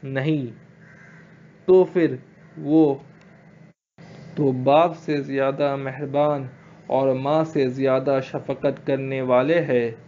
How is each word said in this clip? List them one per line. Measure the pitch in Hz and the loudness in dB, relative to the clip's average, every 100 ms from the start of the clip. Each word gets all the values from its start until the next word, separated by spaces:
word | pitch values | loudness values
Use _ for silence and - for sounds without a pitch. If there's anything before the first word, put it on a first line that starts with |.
नहीं। | 139 135 139 156 123 104 - - - - - - - - - - - | -6 -4 -2 -2 -4 -10 -20 -20 -20 -20 -20 -20 -20 -20 -20 -18 4
तो | 185 | 6
फिर | 180 180 160 127 - - - 160 | 6 2 0 -2 -12 -20 -20 -12
वो | 151 156 156 135 - - - - - - - _ _ _ - - - - | 2 4 4 2 -8 -20 -20 -20 -20 -20 -20 _ _ _ -20 -20 -14 -2
तो | 143 127 | -2 0
बाप | 127 143 175 165 | 4 4 4 0
से | - 147 | -6 -4
ज़्यादा | 139 135 135 139 143 139 | -2 -2 -2 0 -2 -2
मेहरबान | 135 131 147 139 147 143 131 - - - - | -8 -8 -6 0 0 0 -6 -14 -20 -20 -4
और | 131 135 | 0 2
माँ | 131 139 156 | 0 0 0
से | 160 156 131 | 0 0 -2
ज़्यादा | 131 135 131 135 135 | 0 0 0 0 -2
शफ़क़त | 131 143 - 135 147 - - | -2 -10 -8 -4 -4 -4 -4
करने | 135 135 135 | -4 -4 -6
वाले | 127 127 135 170 | 2 2 4 0
हैं। | 143 127 117 117 | 2 0 0 -6